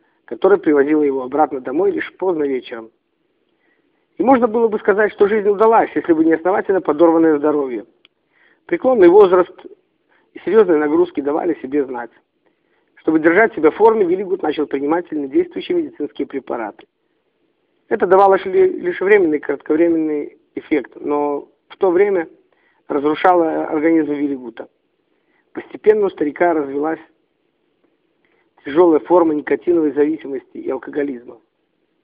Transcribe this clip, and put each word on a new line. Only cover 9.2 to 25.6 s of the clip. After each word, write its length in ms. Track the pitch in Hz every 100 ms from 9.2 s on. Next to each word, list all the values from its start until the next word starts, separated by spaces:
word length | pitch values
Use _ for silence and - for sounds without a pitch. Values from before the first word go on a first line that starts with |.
| 190 180 180 - - - _ _ _ _ _
и 60 | -
серьезные 400 | - 214 185 151
нагрузки 420 | 151 160 180 -
давали 320 | 139 151 180 147
себе 240 | 135 147 131
знать. 260 | 123 117 _ _ _ _ _ _ _ _ _
Чтобы 240 | - 160
держать 340 | 156 175 226
себя 160 | - 151
в 60 | -
форме, 280 | 220 220
Виллигут 380 | 175 185 190 185
начал 240 | 156 147 143
принимать 420 | 139 143 170 175
сильнодействующие 680 | 151 139 156 180 - - 175
медицинские 480 | 147 - 147 - 135
препараты. 640 | 139 - 131 107 - _ _ _ _ _ _ _ _ _ _ -
Это 200 | - 180
давало 320 | 190 196 190
шли-, 400 | 190 185 185 -
лишь 200 | 175 175
временный, 400 | 185 208 170 147
кратковременный 1000 | - 139 - 156 170 160 156 147 - - _ -
эффект, 380 | - 151 117 -
но 540 | 147 147 147 143 - _ _
в 100 | -
то 140 | 190
время 380 | 170 208 190 160 _ _ _ _ _ -
разрушало 800 | 143 147 151 185 180 160 156 156
организм 460 | 156 160 165 147
Виллигута. 580 | 147 143 135 120 - - _ _ _ _ _ _ _ _
Постепенно 520 | -